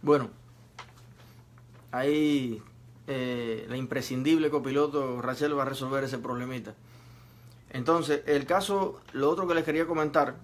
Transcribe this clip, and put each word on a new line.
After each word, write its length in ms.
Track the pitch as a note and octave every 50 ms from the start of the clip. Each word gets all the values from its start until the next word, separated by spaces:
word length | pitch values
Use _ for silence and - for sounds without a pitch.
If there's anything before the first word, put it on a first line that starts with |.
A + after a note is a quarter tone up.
| -
Bueno, 260 | D3 D3 C#3+ B2 A2+ - - - - - - - - _ - - - - - - - - - - - - - - - - - - - - - - -
ahí, 720 | - B2 C3 C#3+ D3 D3+ D3+ D3+ D3 C#3+ C3 B2 A2+ G#2 - - - - - - - - - -
eh, 580 | C#3 C3 B2+ B2+ B2 A#2+ A#2+ A#2 A2+ A2 A2 A#2
la 80 | A#2+ B2+
imprescindible 720 | C3 B2 - C3 B2 - B2+ B2+ C3 D3 E3 D#3+ D#3 D3+
copiloto 720 | C#3+ D3 B2 C3+ C3+ C#3+ D3 D3+ C#3+ D3 C#3 C3 B2 B2
Rachel 360 | A#2+ B2 C3 B2+ D3 D3 D3 C#3+
va 60 | C3+
a 20 |
resolver 380 | C3+ C3+ C3 C3+ C3 C3+ C#3 C3+
ese 140 | B2 B2+ B2+
problemita. 560 | A#2 B2+ B2+ B2 B2 B2+ C3 B2+ G#2 G2 A2 - - - - - - - - - - - - - - - - - - -
Entonces, 500 | - C3 B2 A#2+ E3 E3+ D#3+ C#3 D3+ C#3+ - -
el 180 | D3 C#3+ C#3+
caso, 540 | - F3 F#3+ F#3+ - G3+ G3 F#3+ - - - - - -
lo 160 | C3 C#3 C#3+
otro 180 | E3 F3 F#3+ F3
que 80 | E3+
les 80 | E3 D#3+
quería 240 | D#3+ D3 D#3 E3 E3
comentar 500 | E3+ D#3+ D#3 D3+ C#3+ D#3+ C#3+ B2+ B2+ -